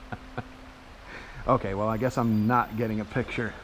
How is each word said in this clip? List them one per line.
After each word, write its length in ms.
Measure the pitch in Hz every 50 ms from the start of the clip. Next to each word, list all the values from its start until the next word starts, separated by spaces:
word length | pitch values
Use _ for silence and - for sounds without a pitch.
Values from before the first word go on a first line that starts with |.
| - - - - - - - - - - - - - - - - - - - - - - - - - - - - -
Okay, 280 | - 131 - - 98 98
well, 140 | 98 107 110
I 80 | 110 104
guess 200 | 127 123 - 135
I'm 300 | 117 117 110 107 104 113
not 280 | 123 120 113 - 113
getting 220 | 110 120 110 107 107
a 60 | 104
picture 500 | - - 135 113 - - - 117 104 - -